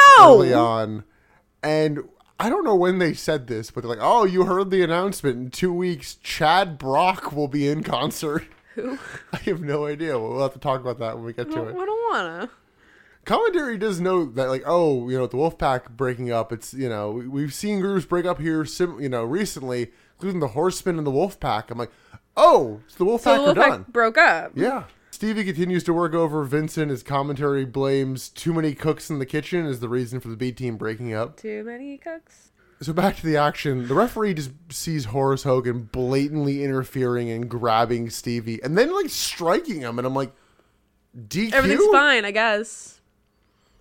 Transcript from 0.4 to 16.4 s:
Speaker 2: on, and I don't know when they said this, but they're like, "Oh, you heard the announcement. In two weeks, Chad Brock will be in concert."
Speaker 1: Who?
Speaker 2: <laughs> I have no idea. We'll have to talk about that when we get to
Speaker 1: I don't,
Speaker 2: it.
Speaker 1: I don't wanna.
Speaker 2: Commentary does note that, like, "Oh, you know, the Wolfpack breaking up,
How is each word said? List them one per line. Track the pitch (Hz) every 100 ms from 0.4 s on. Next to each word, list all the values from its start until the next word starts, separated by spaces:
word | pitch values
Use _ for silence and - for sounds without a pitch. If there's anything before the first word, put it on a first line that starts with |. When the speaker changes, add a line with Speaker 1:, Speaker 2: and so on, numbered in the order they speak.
| 127
Speaker 2:
on, | 120 117 113 110 107 - _ _ _ _ _
and | 151 156 156 147 - _ _ -
I | 226
don't | 392
know | 302 185
when | 180 185
they | 165
said | - - 156 123
this, | 113 113
but | 123
they're | 113
like, | 110
"Oh, | 139 233
you | 196 185
heard | 185 185 190
the | 185
announcement. | 170 170 196 - 139 120
In | 127
two | - 180
weeks, | 175 180 147 -
Chad | - - - 156 180 185 143
Brock | 135 143 185 190 -
will | 147 143
be | 143 143
in | 156
concert." | - 127 139 - 156 160 - _ _
Speaker 1:
Who? | 233 240 277 - -
Speaker 2:
<laughs> | -
I | -
have | 214 170
no | 143 147
idea. | 147 147 160 123
We'll | 113 127
have | 135
to | 127
talk | 143 131
about | 127 117
that | 113 117
when | 117
we |
get | 117 123
to |
Speaker 1:
I | 311
don't, | 110
Speaker 2:
it. | 359
Speaker 1:
I |
don't | 392 453 466
wanna. | 381 170 170 247 _ _ _ _ _ _ _ -
Speaker 2:
Commentary | 262 466 349 277 208
does | 214 175
note | 180 185 143
that, | 120 131
like, | 131 143
"Oh, | 175 160 131 120
you | 131
know, | 120
the | 123
Wolfpack | 165 - 151 127 -
breaking | 117 127 120 120
up, | 117